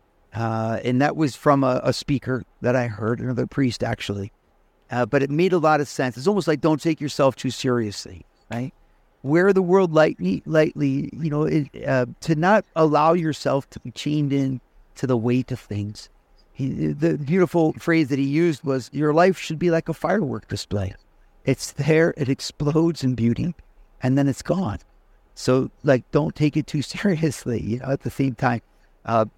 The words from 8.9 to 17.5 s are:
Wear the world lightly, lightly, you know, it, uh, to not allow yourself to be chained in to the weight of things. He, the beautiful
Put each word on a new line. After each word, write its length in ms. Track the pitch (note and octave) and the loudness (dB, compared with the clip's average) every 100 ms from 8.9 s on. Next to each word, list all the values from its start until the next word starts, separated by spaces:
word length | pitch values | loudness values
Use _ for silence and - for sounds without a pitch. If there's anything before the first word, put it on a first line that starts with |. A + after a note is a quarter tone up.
| _ _ _ | _ _ _
Wear 300 | C3+ E3 G3 | 0 2 4
the 100 | F#3+ | 4
world 320 | F3 G3 F3+ | 4 4 4
lightly, 480 | D#3 D#3 - F3+ E3+ D3+ | 4 4 2 -2 -4 0
lightly, 640 | D#3 - D3 C#3+ C#3 - | 2 2 0 0 0 -4
you 180 | - D#3+ | -6 -4
know, 140 | D3 | -2
it, 240 | D#3 D#3 C#3 - C#3 | 0 0 -2 -6 -2
uh, 200 | C3 B2 - | 0 0 -4
to 140 | - D3+ | -2 2
not 280 | F3+ G#3+ - E3 | 4 2 2 2
allow 340 | D#3 D3 D#3+ | 4 4 4
yourself 580 | F3 D#3 - C#3 C#3 - | 2 0 -2 -2 -2 -4
to 80 | - | -14
be 100 | B2+ | -14
chained 400 | - D3 D3+ C#3 | -8 -2 -2 0
in 300 | C#3 C3+ B2+ - _ _ - | 0 -2 -4 -10 _ _ -6
to 100 | B2+ | 0
the 100 | A#2+ | 0
weight 340 | A#2+ B2+ - | 2 0 0
of 80 | B2+ | -8
things. 500 | - G#2 G#2 G#2 - _ _ _ _ | -6 -6 -6 -10 -20 _ _ _ _
He, 400 | - C3+ D3+ D#3 | -8 -6 -2 -4
the 240 | D3 E3 D3+ | 0 0 0
beautiful 560 | C#3 F#3 F3 | 0 2 2